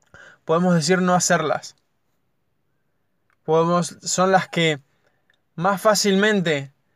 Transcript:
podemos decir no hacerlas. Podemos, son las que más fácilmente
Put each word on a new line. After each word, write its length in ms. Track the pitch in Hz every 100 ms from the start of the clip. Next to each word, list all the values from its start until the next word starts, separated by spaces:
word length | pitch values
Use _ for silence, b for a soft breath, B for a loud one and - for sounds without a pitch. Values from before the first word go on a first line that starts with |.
| _ B B B
podemos 320 | - 165 180 170
decir 260 | 147 185
no 140 | 180 180
hacerlas. 600 | - 170 151 - - - _ _ _ _ _ _ _ _ _ _ _ _ _ _ _ _ -
Podemos, 520 | 160 165 175 170 -
son 300 | - - 185
las 160 | 185 -
que 300 | 175 165 147 _ _ _ _ _ _ _ -
más 260 | 185 185
fácilmente 920 | 220 202 202 190 214 208 165 143 135 _ _